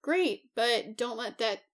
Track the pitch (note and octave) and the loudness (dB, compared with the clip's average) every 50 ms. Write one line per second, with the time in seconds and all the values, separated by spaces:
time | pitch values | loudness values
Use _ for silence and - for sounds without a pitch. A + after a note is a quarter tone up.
0 | - C#4+ D#4+ F#4 F#4 C#4 G3+ - _ _ _ - A3+ A#3+ A#3 A3 - - A3 - | 0 2 2 4 4 2 0 -2 _ _ _ 0 2 4 2 2 0 -4 -6 -4
1 | A#3+ A#3+ A#3 A3 A#3+ G#3+ - - A#3 A3 G3 - _ _ | -4 -4 -2 -4 -6 -6 -4 -2 0 0 0 -4 _ _